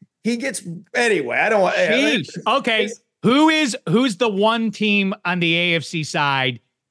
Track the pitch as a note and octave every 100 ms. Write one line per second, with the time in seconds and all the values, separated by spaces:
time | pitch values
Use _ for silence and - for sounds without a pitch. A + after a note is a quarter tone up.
0 | - _ A3 A#3+ C4+ - F3 E3+ G#3+ A#3
1 | A#3+ F#3 A#2+ A#2+ F3+ G#3+ F3 F3 F3 B3
2 | D4 B3+ - F3+ - C4 A#3+ A3 G#3 G#3+
3 | _ _ G3 C4+ D#4 D#4 D4 A#3 - G3
4 | C4+ F3+ A#3+ F#3+ G#3+ A#3 A3+ G#3 G#3+ G3+
5 | F#3+ G3+ F3 F3+ E3+ E3+ F3 E3+ C3+ E3
6 | D3+ E3 C#3+ C#3 C3 A#2 _ _ _